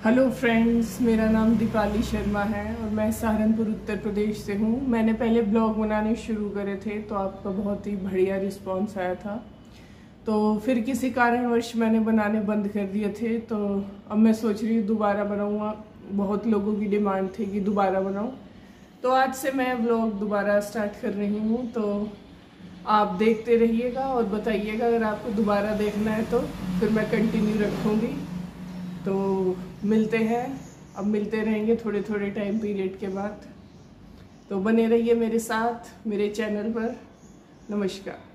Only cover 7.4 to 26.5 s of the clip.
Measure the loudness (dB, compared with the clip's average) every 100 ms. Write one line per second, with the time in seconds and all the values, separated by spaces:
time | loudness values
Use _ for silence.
7.4 | -6 -4 -2 -4 -4 -6 -2 2 2 2
8.4 | -2 -6 -6 -2 -2 -2 -4 -4 -6 -8
9.4 | -12 -20 -20 -20 -20 -20 -20 -10 0 2
10.4 | 4 2 2 0 0 -2 -2 2 2 2
11.4 | 2 0 0 0 2 4 4 2 2 0
12.4 | 0 0 0 -2 -2 -2 -2 -2 -2 -2
13.4 | -2 -4 -2 -2 -4 -12 -4 4 6 6
14.4 | 2 0 0 0 2 2 2 2 0 -2
15.4 | -2 -2 -4 -6 -12 -20 -6 -2 0 0
16.4 | 2 2 2 0 0 2 2 0 -2 -4
17.4 | -4 -2 0 2 2 2 0 -2 -4 -8
18.4 | -18 -20 -20 -20 -20 -6 0 2 2 0
19.4 | -2 0 0 0 2 2 0 -2 -2 0
20.4 | 2 2 0 -4 -4 -4 -4 -2 -2 0
21.4 | 0 0 -2 -2 -2 -2 -4 -8 -20 -20
22.4 | -20 -20 -20 -14 0 2 2 4 2 2
23.4 | 2 4 4 2 0 -2 -2 0 0 0
24.4 | 0 -2 -2 0 2 2 0 -2 -4 0
25.4 | 2 2 0 0 0 0 0 0 0 0
26.4 | 0